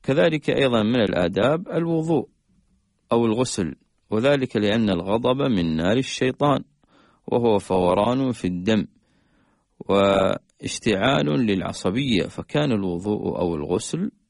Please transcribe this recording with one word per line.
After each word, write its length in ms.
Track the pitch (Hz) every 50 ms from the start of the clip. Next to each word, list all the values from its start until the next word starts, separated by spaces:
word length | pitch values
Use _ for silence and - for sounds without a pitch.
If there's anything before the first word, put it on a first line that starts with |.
كذلك 480 | - - 135 156 180 170 156 151 - -
أيضا 320 | 127 131 139 131 120 113
من 180 | 104 107 123 123
الآداب 680 | 107 92 - 85 90 82 - 95 104 131 156 165 190 -
الوضوء 600 | 175 160 170 165 165 160 156 165 165 131 - _ _ _ _ _ _ _ _ _ _ _ _ _ _ _ _ _
أو 140 | 117 117 117
الغسل، 480 | 113 107 120 127 - - - 90 78 - _ _ _ _ _ _ _
وذلك 460 | 104 110 120 139 143 135 127 123 -
لأن 340 | 110 104 104 104 117 113 104
الغضب 520 | 95 85 87 98 104 117 123 127 127 131
من 340 | 139 139 113 92 82 82 80
نار 200 | 80 82 92 110
الشيطان، 680 | 131 131 - - - 131 127 127 _ 135 147 139 131 - _ _ _ _ _ _ _ _ _ _ _ _
وهو 320 | - - 123 120 117 107 98
فوران 720 | - - 92 92 90 87 92 98 104 117 123 135 135 131
في 120 | 117 - -
الدم 420 | 90 90 87 90 107 110 107 90 - _ _ _ _ _ _ _ _ _ _ _ _ _ _ _ _ _ _
واشتعال 1500 | - - 95 101 98 98 98 95 95 92 - - _ _ _ _ - 101 - - - - 104 92 104 131 139 151 147
للعصبية، 960 | 147 151 139 123 107 98 95 85 - 95 - - 95 95 123 143 131 110 87
فكان 500 | 78 - - - - _ - 151 151 143
الوضوء 680 | 117 101 98 92 87 85 92 104 107 - - - - -
أو 160 | 90 87 85
الغسل 560 | 73 73 - 90 92 - - - 160 196 - _ _ _